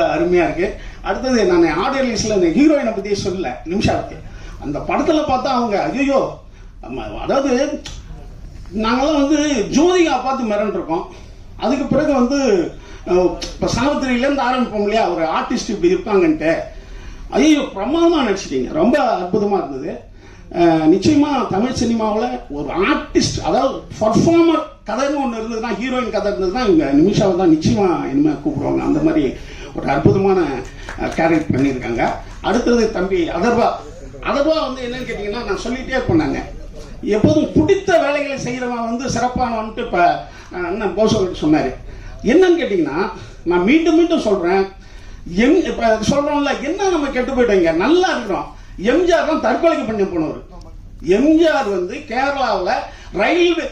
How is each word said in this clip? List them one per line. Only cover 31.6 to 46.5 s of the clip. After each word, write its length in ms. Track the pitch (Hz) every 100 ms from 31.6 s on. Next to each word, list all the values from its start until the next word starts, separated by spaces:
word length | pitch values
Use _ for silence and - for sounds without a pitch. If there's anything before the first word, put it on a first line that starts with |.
பண்ணியிருக்காங்க. 480 | 139 127 110 117 165 - - -
அடுத்தது 500 | - 233 240 233 214
தம்பி 380 | 180 190 185 156
அதர்வா. 420 | 170 233 233 202 - - - - -
அதர்வா 400 | 185 269 302 320
வந்து 200 | 262 254
என்னன்னு 280 | 240 254 240
கேட்டீங்கன்னா, 360 | 202 208 240
நான் 140 | 214 190
சொல்லிட்டே 240 | 233 254 220
இருப்பேன் 280 | 254 -
நாங்க, 280 | 165 139 131 - - - - - -
எப்போதும் 500 | - 214 294 311 -
பிடித்த 460 | 302 311 392 - 320
வேலைகளை 380 | 277 294 277 269
செய்யறவன் 420 | 247 254 240 240
வந்து 220 | 233 247 262
சிறப்பானவன்ட்டு 800 | 233 247 254 240 226 220 247
இப்ப, 400 | - 349 - - - - -
அஹ், 140 | 180
அண்ணன் 320 | 175 214 196 175
போசவர்கிட்ட 380 | 220 208 185 -
சொன்னாரு. 320 | 156 151 127 - - - - -
என்னன்னு 340 | 180 320 370 339
கேட்டீங்கன்னா, 520 | 220 190 139 151 214 - - -
நான் 200 | 170 180
மீண்டும் 320 | 196 320 330
மீண்டும் 260 | 320 330 294
சொல்றேன், 440 | 214 185 170 196 190 - - - - - - 175
எம்-, 280 | 254 359
இப்ப 320 | 233 202 226 220 208
சொல்றோம்ல, 540 | 285 294 285 277